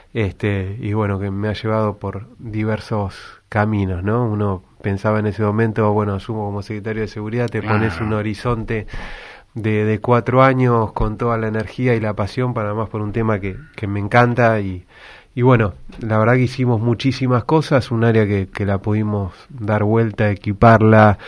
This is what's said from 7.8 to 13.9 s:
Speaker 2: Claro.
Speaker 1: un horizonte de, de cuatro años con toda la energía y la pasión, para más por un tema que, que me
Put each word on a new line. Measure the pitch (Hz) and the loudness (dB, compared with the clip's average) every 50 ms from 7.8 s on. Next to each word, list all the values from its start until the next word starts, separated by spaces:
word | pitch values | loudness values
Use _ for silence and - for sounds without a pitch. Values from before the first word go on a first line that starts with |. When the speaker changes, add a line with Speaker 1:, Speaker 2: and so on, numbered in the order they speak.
| 110 110 92 | 0 0 -2
Speaker 2:
Claro. | - 113 | -2 -4
Speaker 1:
un | 107 | -2
horizonte | 107 107 104 110 101 - - 123 120 110 107 104 117 107 98 - - - - - - - - - - - - _ - | -2 -2 -2 -4 -6 -4 -2 -4 -2 -2 -4 -4 -6 -6 -6 -8 -10 -10 -10 -10 -14 -14 -18 -20 -20 -20 -20 _ -10
de, | 117 101 110 107 107 107 | -4 -2 0 0 0 0
de | 107 110 104 | 0 0 -2
cuatro | - 123 123 120 110 127 120 131 | 0 0 0 0 2 2 4 4
años | 131 135 131 127 127 123 120 113 110 101 | 4 4 4 4 4 4 4 2 2 0
con | - - 110 107 107 | -2 -2 -2 -2 -2
toda | 92 123 117 117 113 | -2 -2 -2 -2 -2
la | 113 110 | -2 -2
energía | 107 110 104 98 - - 127 127 120 | -4 -4 -6 -6 -6 -2 0 0 0
y | 113 | 0
la | 110 107 101 | 0 -2 -2
pasión, | - 104 98 - 123 127 123 117 | -4 -4 -4 -2 -4 -2 -2 -2
para | 117 104 104 104 | -4 -4 -4 -4
más | 110 113 - | -4 -4 -4
por | - 107 | -4 -6
un | 107 104 | -6 -4
tema | 98 117 110 110 107 98 | -2 -2 0 0 0 0
que, | 101 95 92 110 156 - - | -2 -6 -8 -10 -14 -16 -12
que | - 110 | -8 -6
me | 98 | -6